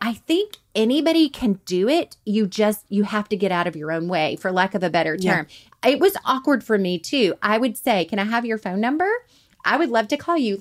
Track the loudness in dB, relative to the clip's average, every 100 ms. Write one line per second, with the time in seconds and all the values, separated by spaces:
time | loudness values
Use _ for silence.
0 | -6 -4 -2 0 -2 -8 _ 0 0 2
1 | 2 4 2 2 -2 -2 -2 0 2 2
2 | 0 -6 -4 0 0 2 0 0 -2 -2
3 | 0 -2 -2 -2 0 0 -2 -4 -4 -4
4 | -2 0 0 -2 -2 0 0 0 -2 0
5 | 0 0 0 0 -2 -12 -20 _ 0 4
6 | 2 2 -2 -2 0 0 2 0 0 -2
7 | -2 0 2 2 0 0 0 -2 0 0
8 | 0 -2 -2 -2 -2 -4 -4 -2 0 0
9 | 0 -2 -6 _ _ _ -2 0 2 0
10 | 0 -2 0 0 0 -2